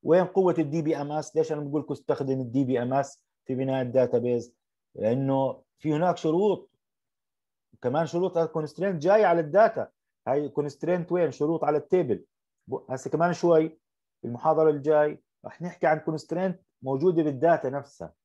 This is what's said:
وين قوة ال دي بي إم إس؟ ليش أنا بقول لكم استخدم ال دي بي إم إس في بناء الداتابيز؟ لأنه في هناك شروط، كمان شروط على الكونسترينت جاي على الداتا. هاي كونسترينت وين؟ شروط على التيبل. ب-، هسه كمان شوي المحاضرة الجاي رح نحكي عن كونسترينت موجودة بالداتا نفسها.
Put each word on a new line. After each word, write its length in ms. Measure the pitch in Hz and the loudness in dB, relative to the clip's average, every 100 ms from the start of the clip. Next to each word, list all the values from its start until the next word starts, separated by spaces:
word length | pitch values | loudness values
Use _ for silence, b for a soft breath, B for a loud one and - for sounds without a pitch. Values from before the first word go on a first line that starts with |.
وين 220 | - 170 | 4 4
قوة 300 | 180 - 185 170 | 4 2 2 2
ال 120 | 151 | 0
دي 120 | 160 | -2
بي 140 | 151 143 | -2 -4
إم 160 | 143 | -4
إس؟ 240 | 151 147 156 | -6 -4 -2
ليش 160 | 156 | -2
أنا 80 | 151 | -2
بقول 200 | 147 147 | -4 -6
لكم 120 | - | -4
استخدم 480 | 139 - 143 135 131 | -10 -4 -4 -2 -2
ال 120 | 123 | -2
دي 120 | 127 | -2
بي 180 | 131 127 | 0 0
إم 120 | 120 | 0
إس 280 | 135 139 - _ _ | -2 -2 -8 _ _
في 100 | _ | _
بناء 280 | 131 135 131 | -4 -2 -2
الداتابيز؟ 720 | 127 123 123 123 120 120 110 _ _ _ _ | 0 0 2 0 0 -2 -4 _ _ _ _
لأنه 680 | - 107 123 135 135 135 - _ _ | -4 -2 0 0 0 -2 -4 _ _
في 140 | 151 | -4
هناك 240 | 151 180 170 | 0 0 0
شروط، 540 | 165 165 208 185 - _ _ _ _ _ _ _ _ _ _ _ | 0 2 0 -2 -6 _ _ _ _ _ _ _ _ _ _ _
كمان 240 | 123 143 160 | -4 -2 -2
شروط 300 | 170 185 175 | -2 -2 -2
على 100 | 165 | -2
الكونسترينت 560 | 165 151 151 190 180 | -4 -8 -6 -4 -2
جاي 220 | 156 208 | 2 4
على 160 | 202 170 | 4 2
الداتا. 480 | 156 170 214 - 107 _ _ _ - | 2 4 4 2 -8 _ _ _ -4
هاي 220 | 139 147 | -2 -2
كونسترينت 640 | 143 147 143 156 180 170 | -4 -6 -6 -4 -2 -2
وين؟ 180 | 175 160 | 0 0
شروط 340 | 131 147 165 | 0 -2 0
على 140 | - 151 | 0 -2
التيبل. 460 | 147 185 147 98 - _ _ _ - | 2 0 2 -2 -6 _ _ _ -10
ب-، 260 | 131 - | -10 -8
هسه 180 | 127 - | -8 -4
كمان 220 | 151 170 | 0 0
شوي 480 | 165 175 165 160 - _ _ _ _ | 2 4 4 4 -4 _ _ _ _
المحاضرة 460 | 120 120 156 156 160 | -10 -4 0 2 4
الجاي 520 | 147 139 151 151 151 _ _ | 2 2 2 2 -2 _ _
رح 180 | - - | -20 -12
نحكي 240 | 175 - 165 | -14 -2 0
عن 120 | 156 | 0
كونسترينت 600 | 156 156 - 165 190 175 _ _ | -2 -6 -6 -4 -4 -6 _ _
موجودة 400 | 131 135 175 165 | -6 0 2 2
بالداتا 480 | 151 135 160 160 135 | 0 2 2 2 0
نفسها. 440 | 139 135 _ 82 _ | -6 -10 _ -16 _